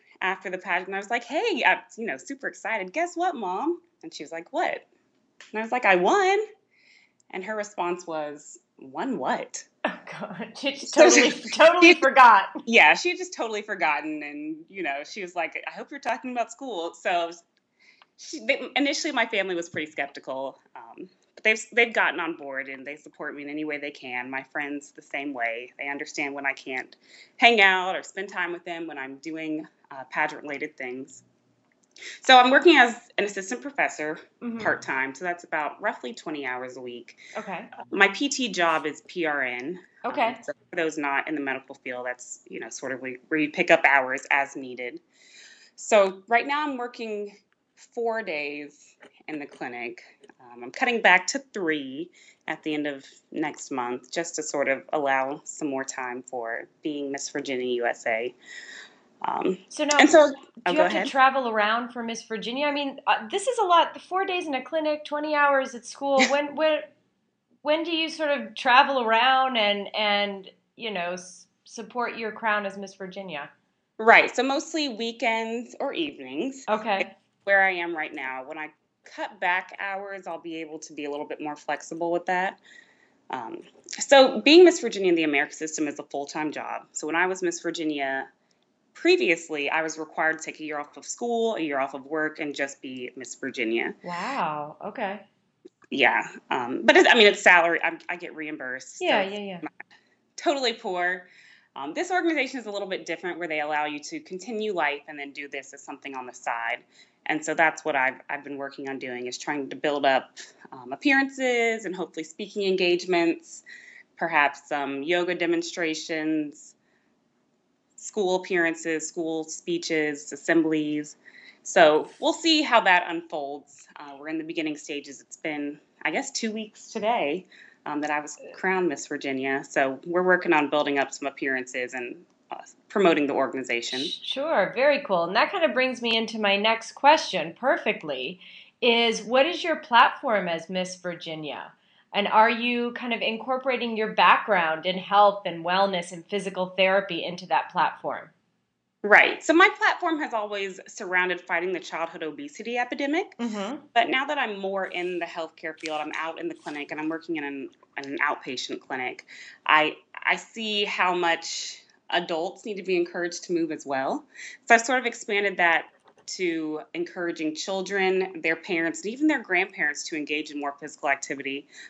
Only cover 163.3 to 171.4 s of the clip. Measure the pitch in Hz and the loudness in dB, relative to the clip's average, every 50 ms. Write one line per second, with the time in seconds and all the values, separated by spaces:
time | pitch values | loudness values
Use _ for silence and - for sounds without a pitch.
163.3 | 170 - - - 180 165 165 156 156 147 - 135 139 131 135 151 220 302 - _ | -6 -10 -6 -4 -2 -2 -2 -2 -4 -8 -6 -4 -4 -2 -2 -2 -4 -6 -8 _
164.3 | - - - - - - _ - 233 226 226 - 254 254 233 233 226 - - - | -18 -18 -16 -16 -18 -10 _ 6 6 6 6 2 0 0 0 -2 -6 -6 -6 -4
165.3 | 208 202 202 202 190 180 180 170 165 151 - - _ _ _ _ _ _ _ - | -2 0 0 0 0 2 2 4 4 2 0 -4 _ _ _ _ _ _ _ -14
166.3 | - - 190 170 165 160 156 156 156 151 151 - - 170 175 170 - 185 175 170 | -6 -4 -2 -2 -2 -2 -4 -6 -6 -8 -10 -10 -8 -8 -8 -8 -6 -6 -6 -6
167.3 | 165 160 160 156 156 - - - 190 190 190 190 196 196 190 185 190 185 185 185 | -4 -4 -4 -6 -6 -6 -6 -6 -4 -4 -4 -4 -2 0 2 2 2 2 0 -2
168.3 | - 165 156 165 160 165 - - 185 165 165 165 156 - - 202 226 262 302 311 | -6 -4 -2 -2 -2 -2 -2 -4 -2 0 0 -2 -4 -4 -6 -8 -4 0 2 2
169.3 | 294 262 220 - 185 175 190 196 - 190 160 147 147 - - - 160 156 147 147 | 2 0 -2 0 0 0 0 -2 -2 -4 -4 -2 -2 -6 -8 -8 -6 -6 -4 -4
170.3 | 151 151 151 151 147 147 143 143 139 - 160 147 - - - 147 135 - - - | -4 -4 -6 -6 -8 -6 -6 -6 -8 -8 -12 -16 -12 -4 -2 -2 -2 -2 -4 -8
171.3 | 151 139 | -8 -8